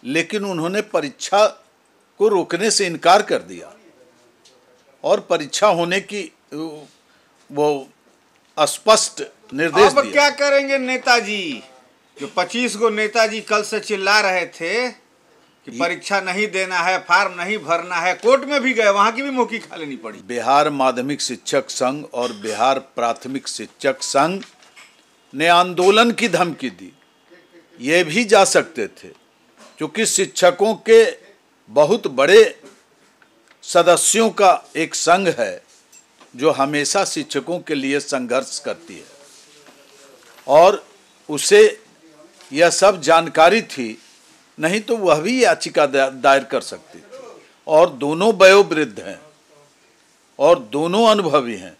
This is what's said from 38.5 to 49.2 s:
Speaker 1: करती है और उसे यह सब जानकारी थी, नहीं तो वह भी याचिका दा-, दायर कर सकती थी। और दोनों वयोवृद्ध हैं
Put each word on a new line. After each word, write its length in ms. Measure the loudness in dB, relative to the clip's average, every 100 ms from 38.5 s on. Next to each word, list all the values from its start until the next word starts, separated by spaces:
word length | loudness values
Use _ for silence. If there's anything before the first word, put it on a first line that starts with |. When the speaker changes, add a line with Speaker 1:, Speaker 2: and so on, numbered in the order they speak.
| -12
Speaker 1:
करती 360 | -10 -12 -14
है 120 | -20 -20 -20 -20 -20 _ _ -20 _ _ _ -20 _ _ -20 2
और 380 | 6 6 4 -8 _ _ _ -10
उसे 540 | -6 2 6 6 2 _ _ _ _ -20 _ -10
यह 180 | 2 2
सब 300 | 4 2 2
जानकारी 600 | 2 2 2 4 4 4
थी, 360 | -4 -10 -10 -10 _ _ _ _ _ -6
नहीं 200 | -4 -4
तो 160 | -4 -4
वह 240 | 0 0
भी 240 | 0 0
याचिका 420 | 2 0 -2 -2 0
दा-, 260 | 0 -2
दायर 320 | 0 2 2
कर 160 | 0 -8
सकती 380 | -8 -18 _ -20
थी। 200 | -20 -20 -20 -20 _ _ 0
और 240 | 4 4
दोनों 440 | 0 -6 -2 -2
वयोवृद्ध 680 | 6 6 8 4 0 -4 -6
हैं 200 | -16 -16